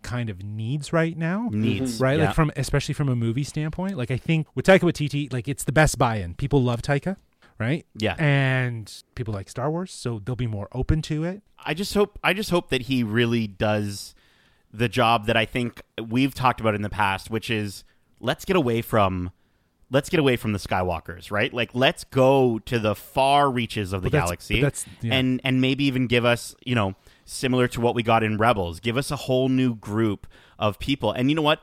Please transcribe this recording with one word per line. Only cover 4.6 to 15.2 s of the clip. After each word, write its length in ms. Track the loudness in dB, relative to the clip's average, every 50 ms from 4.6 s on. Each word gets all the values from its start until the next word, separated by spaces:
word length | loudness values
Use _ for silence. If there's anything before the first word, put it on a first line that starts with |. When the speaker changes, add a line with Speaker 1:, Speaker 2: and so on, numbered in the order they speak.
| 6
Speaker 1:
Taika 140 | 6 6 8 6 2
Waititi, 440 | 0 0 -2 -4 -2 -4 -4 -4 -6
like, 160 | -6 -6 -6
it's 160 | -6 -4 -4
the 80 | 2 4
Best 240 | 4 4 6 4
Buy-in. 380 | 2 2 2 0 -2 -4 -6 -6
People 280 | -6 -2 2 2 4 4
love 180 | 2 0 -2
Taika, 360 | -2 -2 -2 0 -2 -4 -6 -6 _ _ _ _ -20 _ _ -6
right? 260 | -4 -2 -2 -4 -6 _ -6
Speaker 2:
Yeah. 200 | -2 -2 -2 0
Speaker 1:
And 720 | 0 2 2 4 4 2 2 2 0 0 -2 -4 -8 -10 -14 -18 -20 -20 _ _
people 180 | -8 -6 -6 -6
like 160 | -8 -8 -10
Star 200 | -8 -4 -4 -2
Wars, 220 | -2 -4 -6 -8
so 300 | -10 -8 -6 -6 -6 -6 -6
they'll 140 | -6 -4
be 100 | -4 -4
more 220 | -4 -4 -6 -8 -6
open 300 | -6 -2 0 2 2 2
to 240 | 0 -2 -4 -4 -4
it. 160 | -4 -6 -8 -14 _ _ -10
Speaker 2:
I 140 | -8 -6 -4
just 200 | -4 -4 0 2
hope, 240 | 2 2 2 0 -2 0
I 80 | 0
just 200 | 0 0 0 0
hope 180 | 0 -2 0 0
that 140 | -2 -4 -2
he 200 | 0 0 0 0
really 440 | 2 2 2 2 2 2 0 -2
does 680 | -4 -4 -2 0 0 0 0 -2 -4 -6 -10 -12 -16 -20 _ _ _ _ _ _ _ _ _ _ _
the 160 | -4 -2 -2
job 380 | 0 2 2 4 4 4 2